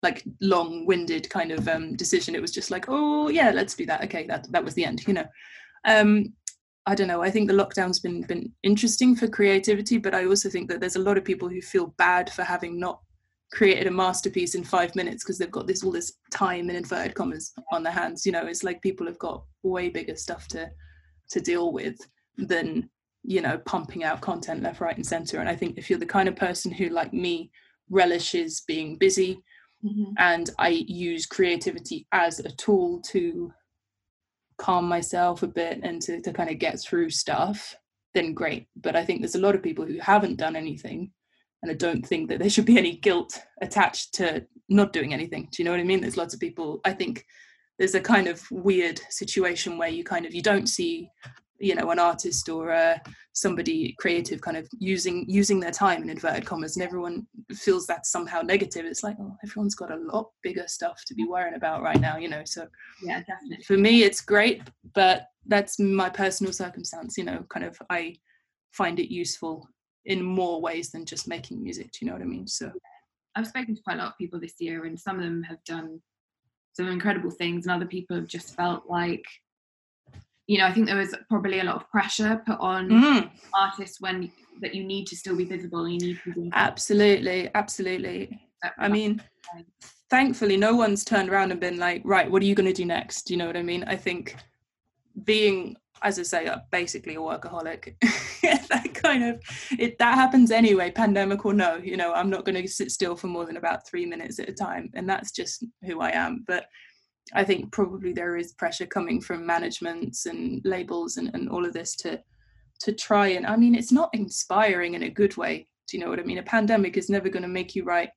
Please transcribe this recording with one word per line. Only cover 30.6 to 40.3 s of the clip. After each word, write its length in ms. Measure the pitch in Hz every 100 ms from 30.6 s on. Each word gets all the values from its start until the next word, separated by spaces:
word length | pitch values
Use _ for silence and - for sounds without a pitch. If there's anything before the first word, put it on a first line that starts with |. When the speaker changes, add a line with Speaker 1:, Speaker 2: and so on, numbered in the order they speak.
| 175 165 160
Speaker 1:
use 380 | 175 175 165 160
creativity 800 | - 185 170 180 175 - 160 -
as 300 | 190 170 165
a 100 | -
tool 520 | - - 202 175 175 -
to 440 | 196 170 170 170 - _ _ _ _ _ _ _ _ _ _
calm 320 | - 180 175
myself 540 | 175 170 180 175 175
a 40 | 170
bit 340 | - 170 -
and 180 | 175 170
to, 180 | - 170
to 100 | 180
kind 160 | 170 170
of 80 | 160
get 220 | 165 -
through 300 | - 175 165
stuff, 680 | - - 147 175 208 - - _ _ _
then 180 | 185 170
great. 340 | 156 165 - - -
But 200 | 170 165
I 80 |
think 160 | 170 180
there's 140 | 170
a 60 | 180
lot 140 | 196
of 80 | 196
people 220 | 170 160
who 140 | 156 147
haven't 400 | - 208 196